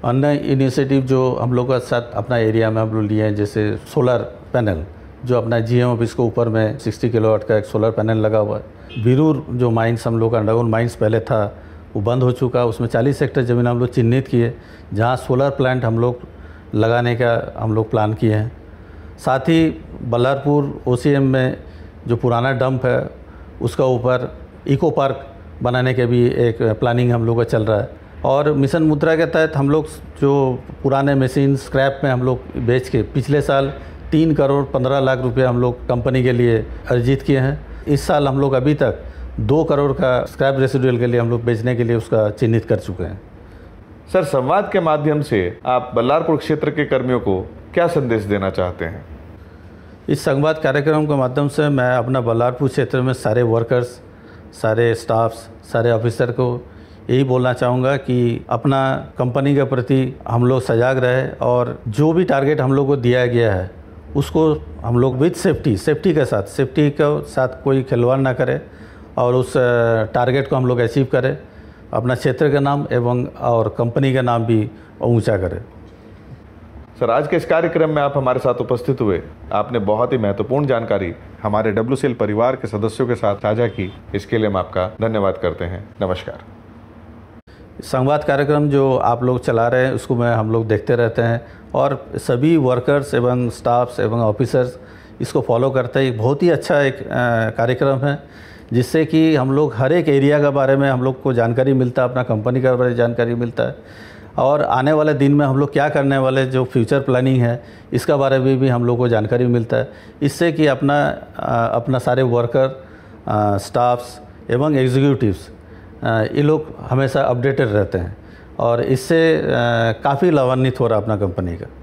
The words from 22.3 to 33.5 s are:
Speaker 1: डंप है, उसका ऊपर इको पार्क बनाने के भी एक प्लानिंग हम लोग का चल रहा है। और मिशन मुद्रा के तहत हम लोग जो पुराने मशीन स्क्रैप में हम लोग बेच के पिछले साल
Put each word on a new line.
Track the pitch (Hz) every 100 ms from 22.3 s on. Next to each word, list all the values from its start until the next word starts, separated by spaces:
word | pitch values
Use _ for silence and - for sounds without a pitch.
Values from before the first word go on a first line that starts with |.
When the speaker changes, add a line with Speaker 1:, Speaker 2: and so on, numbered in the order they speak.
| 117 127
Speaker 1:
डंप | 123 131 131 127
है, | 123 - - - - - -
उसका | 117 -
ऊपर | 131 127 123 127 123 - - - -
इको | 139 165
पार्क | 147 135 - - - - -
बनाने | 123 123 127
के | 123 120
भी | 120 120
एक | - 120 113
प्लानिंग | 117 107 123 120 123
हम | 120 113
लोग | 117
का |
चल | 113 113
रहा | 107 104
है। | 98 - - -
और | - 135 147
मिशन | 143 135 170
मुद्रा | 156 147 160 160
के | 165
तहत | 160 160 147
हम | 139
लोग | 156 151 - - -
जो | 139 143 131 123 - -
पुराने | 143 139 139
मशीन | 139 131 143 139 135
स्क्रैप | - 135 135 135
में | 143
हम | 127
लोग | 127 123 - - 117
बेच | 127 127
के | 123
पिछले | 104 147 127 147
साल | 143